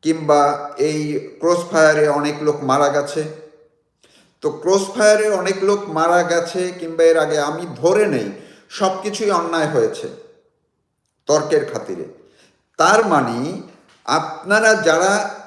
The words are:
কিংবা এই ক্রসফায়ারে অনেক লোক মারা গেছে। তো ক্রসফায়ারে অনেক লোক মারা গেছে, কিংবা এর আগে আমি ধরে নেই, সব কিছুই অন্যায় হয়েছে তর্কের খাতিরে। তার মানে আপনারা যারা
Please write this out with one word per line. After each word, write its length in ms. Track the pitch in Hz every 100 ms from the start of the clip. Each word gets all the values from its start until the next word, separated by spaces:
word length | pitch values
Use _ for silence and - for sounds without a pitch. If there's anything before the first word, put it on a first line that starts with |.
কিংবা 360 | 156 160 147 147 143 - - - 151
এই 100 | 151 151 147 - -
ক্রসফায়ারে 640 | 165 175 175 160 156 151 151 143
অনেক 180 | 147 151 151
লোক 100 | 147 135
মারা 180 | 135 143 139
গেছে। 260 | 143 160 156 - - _ _ _ _ _ _ _ _ _
তো 60 | 147 131
ক্রসফায়ারে 640 | 147 196 190 240 214 214 214 196
অনেক 180 | 180 196 190
লোক 120 | 202 202 160
মারা 240 | 170 175 175
গেছে, 320 | 170 170 185 185 180
কিংবা 240 | 165 165
এর 140 | 165 165
আগে 140 | 151 151 143
আমি 160 | 160 175 123
ধরে 240 | 156 202 208
নেই, 140 | 131 101 98 - - _ -
সব 140 | 190 190
কিছুই 300 | 208 208 208 180
অন্যায় 300 | 170 165 151
হয়েছে 320 | 147 110 - - - - _ _ _ _ _ _ _ _ _ -
তর্কের 360 | 151 147 151 -
খাতিরে। 360 | - - 87 - - _ _ _ _ _ -
তার 220 | 160 220 214
মানে 260 | 156 123 117 143 196 - _ _ _ -
আপনারা 640 | 151 160 - 185 214 220 214 165
যারা 240 | 160 190 208 202 -